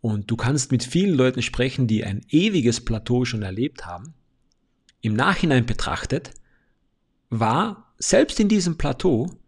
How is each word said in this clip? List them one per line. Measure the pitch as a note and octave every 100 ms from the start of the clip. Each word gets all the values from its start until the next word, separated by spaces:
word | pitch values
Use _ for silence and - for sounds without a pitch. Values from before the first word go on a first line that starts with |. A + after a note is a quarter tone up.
Und | A#2 G#2+ G2+
du | A#2
kannst | B2 C#3+ -
mit | B2+
vielen | - E3+ G3
Leuten | D3+ B2+ B2+
sprechen, | A2+ - C3 C3 B2
die | A2
ein | - G2 -
ewiges | D3 G3+ F#3+ A#2 A2+
Plateau | - A2 - B2
schon | B2 A2+
erlebt | G2 F#2+ C#3 - E2+
haben. | F2 B2 D#3+ _ _ _ _ _ _ _ _
Im | A2+
Nachhinein | G#2+ D3+ F#3 E3 C3
betrachtet | A#2 G#2 - - - C3+ - - _ _ _ _ _ _ _ _ _
war | A2+ A2 B2+ A3+ G3+ - _
selbst | - - D#4 -
in | G#3
diesem | G#3+ F3 D#3+
Plateau | D3 C3+ F#3 A#2+ D#3 -